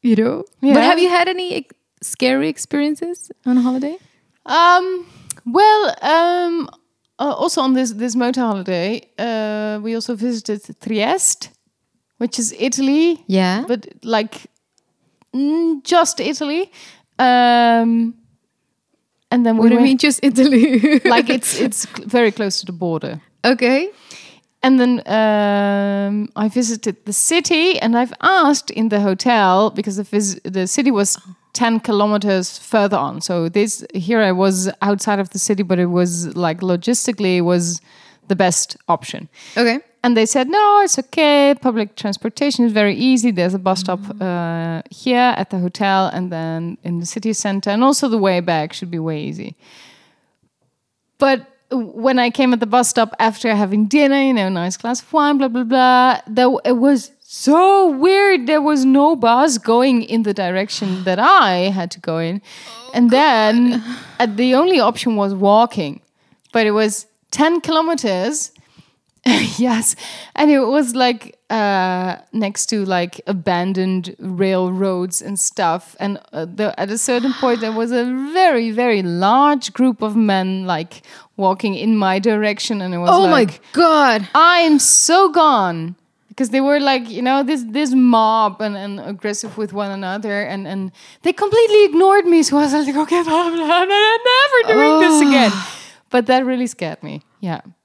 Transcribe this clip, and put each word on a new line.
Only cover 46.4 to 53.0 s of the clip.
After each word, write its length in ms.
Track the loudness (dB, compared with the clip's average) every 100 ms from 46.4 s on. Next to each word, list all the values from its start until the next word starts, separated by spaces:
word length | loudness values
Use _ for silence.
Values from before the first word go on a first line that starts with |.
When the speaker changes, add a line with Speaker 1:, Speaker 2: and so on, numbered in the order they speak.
| -6 -6 -8 -10
Speaker 2:
in 180 | -8 -8
the 60 | -8
city 260 | -8 -6
center. 360 | -4 -4 -4 -2
And 120 | 0
also 240 | 2 2 0
the 100 | 0
way 220 | 0 0
back 320 | 0 -2 -4
should 180 | -10 -10
be 80 | -8
way 220 | -6 -8 -8
easy." 260 | -10 -14 -18 _ -20 -20 _ _ _ _ _ _ _ _ _ _ _ _ _
But 280 | 0 0 -4 _ _
when 480 | -6 -6 -4 0 2
I 120 | 0
came 220 | 2 0
at 80 | 2
the 60 | 2
bus 220 | 2 2
stop 260 | 0